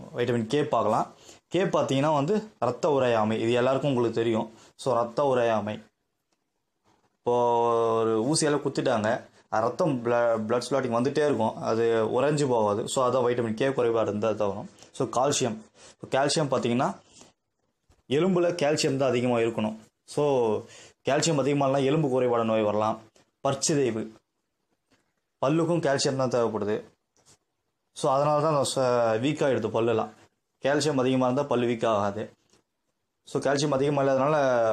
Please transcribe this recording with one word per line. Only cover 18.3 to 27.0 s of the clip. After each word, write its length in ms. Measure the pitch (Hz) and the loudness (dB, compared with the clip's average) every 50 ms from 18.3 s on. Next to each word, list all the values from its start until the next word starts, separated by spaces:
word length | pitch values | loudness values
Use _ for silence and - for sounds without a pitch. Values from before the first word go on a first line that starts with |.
| 185 175 170 175 170 - | 2 2 2 0 0 0
கால்சியம் 360 | 143 143 156 147 - 151 135 135 | 0 0 0 0 0 0 0 0
தான் 100 | 139 131 | 0 0
அதிகமா 240 | 120 123 120 127 123 117 | 0 0 0 0 2 2
இருக்கணும். 360 | 117 117 113 - 110 110 110 - - _ _ _ _ - - | 0 0 0 -2 -4 -4 -6 -8 -16 _ _ _ _ -8 -4
So, 100 | 151 147 147 139 127 120 110 104 104 110 - - - - - _ _ _ | -2 0 0 2 0 0 0 -2 -2 -6 -10 -18 -20 -20 -20 _ _ _
கால்சியம் 340 | 123 135 156 151 165 160 139 | -2 0 0 0 0 0 0
அதிகமா 240 | 127 139 147 143 139 135 | 0 0 0 2 2 2
இல்லைனா 180 | 135 139 131 131 | 2 2 2 2
எலும்பு 180 | 143 160 156 135 | 2 2 0 0
குறைபாடு 340 | 123 131 127 123 117 117 113 113 | 0 0 0 2 2 0 0 2
நோய் 160 | 110 110 107 104 | 2 2 2 2
வரலாம், 280 | 101 107 107 110 113 110 - - _ _ _ _ _ _ - | 0 0 0 0 -2 -4 -10 -18 _ _ _ _ _ _ -4
பற்சிதைவு. 580 | 139 131 - - - 165 143 135 120 110 113 113 110 - - _ _ _ _ _ _ _ _ _ _ _ _ _ _ _ _ _ _ _ _ _ _ _ _ | -4 -2 -2 -2 0 0 2 0 0 -2 -4 -8 -8 -12 -20 _ _ _ _ _ _ _ _ _ _ _ _ _ _ _ _ _ _ _ _ _ _ _ _
பல்லுக்கும் 420 | - 135 151 165 165 156 175 160 160 | -2 0 0 0 0 0 -2 0 0
கால்சியம் 340 | 143 139 139 - 151 131 131 | 0 0 0 0 -2 -2 -2
தான் 120 | 131 123 123 | -2 0 0
தேவைப்படுது. 400 | 123 117 110 107 104 101 101 107 - - - _ _ | 0 0 0 -2 -4 -2 -2 -4 -4 -6 -10 _ _